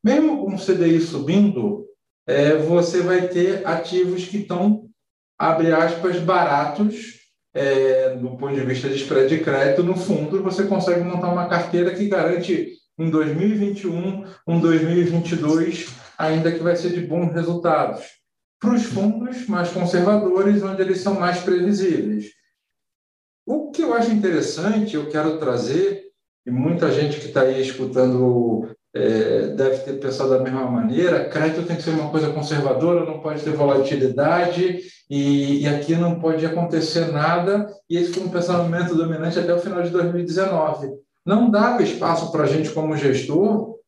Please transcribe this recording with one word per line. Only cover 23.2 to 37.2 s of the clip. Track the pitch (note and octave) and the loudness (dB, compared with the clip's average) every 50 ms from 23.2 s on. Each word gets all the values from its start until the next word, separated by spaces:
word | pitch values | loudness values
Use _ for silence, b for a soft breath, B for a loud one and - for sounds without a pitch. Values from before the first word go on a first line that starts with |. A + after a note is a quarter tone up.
| _ _ _ _ _ | _ _ _ _ _
O | - - D4+ D#4 C#4+ | -4 -4 -4 -4 -6
que | - - | -4 -2
eu | D#4+ C4 A#3 | -2 0 0
acho | A#3 G#3+ A3+ | 0 2 2
interessante, | G#3+ G3+ G3 F3+ E3 D3+ C3+ - - D#3 F3 G#3 G#3+ G#3+ - - D#3+ | 2 0 0 0 0 0 -2 -2 -4 -4 -2 0 0 0 -2 -2 -4
eu | D3+ C#3+ D3 | -4 -6 -4
quero | D#3 D3+ D#3 D#3 D#3 D#3+ | -4 -2 -2 -2 -2 -2
trazer, | D#3 C3 A#2+ A#2+ A#2+ A#2+ C#3 E3 G3 - C3+ C3 - - _ _ _ _ _ _ _ | -2 -2 -2 -2 -2 -2 0 0 0 0 -2 -6 -12 -20 _ _ _ _ _ _ _
e | B2 | -4
muita | B2 B2+ B2+ D#3+ E3+ E3+ E3+ D3 | -2 0 0 0 0 2 0 0
gente | - B2+ D3+ C#3+ C#3+ - | 2 0 0 -2 -2 -6
que | - - | -10 -4
tá | - C#3 | 0 2
aí | C3 C3 C3 C3 | 2 2 2 0
escutando, | C3 C3 - - C3 - B2 B2+ B2+ B2+ B2+ B2 B2+ B2+ A#2+ A#2+ A#2+ A2+ A2 A2 - - - _ _ _ - | -2 -4 -4 -6 -8 -2 2 2 2 4 4 4 4 4 4 4 2 2 0 -2 -4 -8 -14 _ _ _ -4
é, | - G2+ G#2+ A2 A2 G#2+ - - - - - | 0 0 2 2 2 2 2 2 0 0 -2
deve | - - C3+ C3 C3 - | 0 0 2 2 0 -2
ter | - C#3 C3+ - | -4 -8 -8 -6
pensado | C#3 C3 - - C3 C3 | -4 -6 -4 -2 0 2
da | B2+ B2+ | 2 2
mesma | C3 C3 B2+ C3+ C3 B2 | 2 0 -2 -4 -2 -2
maneira, | A#2+ A#2+ A2 - - D#3 F3+ F3 D#3+ C#3 - - | -2 0 0 0 2 2 2 2 2 0 -2 -2
crédito | - D#3 D#3 D#3+ D#3+ F3+ E3 | -2 0 0 0 0 -2 -4
tem | E3+ E3 | -4 -6
que | D3+ | -4
ser | - E3 | -4 -2
uma | D#3 D#3 D3 D3 | -2 -2 -4 -2
coisa | - D#3 D#3 C#3+ | -2 0 0 0
conservadora, | C#3+ D3+ D3 - D#3+ C#3 C3+ C3+ - - E3 E3+ F3 E3+ D#3+ | -2 -4 -4 -2 -2 -2 0 0 0 2 2 2 2 2 0
não | D#3 D3+ C#3+ | -2 -6 -6
pode | - D#3 D3 D3 | -6 -6 -6 -4
ter | - D#3 | -4 -4
volatilidade, | D3 C#3+ C#3+ C#3 C#3+ C3+ C3+ - - C3 C3 B2 A#2 C#3 C#3+ D#3+ E3+ F3 F3 F3 E3+ F3 F#3 F3+ F3+ B B B B B B _ | 0 2 2 4 4 2 2 0 0 0 0 0 2 2 2 2 2 2 2 0 0 0 0 0 -2 B B B B B B _
e, | C#3+ C#3 C#3 C#3+ C#3+ C#3 C#3 C#3 C#3+ C#3+ | -2 0 2 2 2 2 2 0 0 0
e | C#3+ | 2
aqui | D3 D3 C#3+ - D#3 E3 | 0 0 0 0 0 0
não | E3+ E3+ E3+ D#3+ - | 2 2 0 0 0
pode | D#3+ D#3+ D#3+ D#3 D#3+ | 0 0 0 2 0
acontecer | D#3+ E3 E3+ E3+ E3+ E3 D#3+ D#3+ D#3 - E3+ E3 D3+ | -2 0 -2 -2 0 0 0 0 0 0 0 0 0
nada, | D3 D3 | 0 0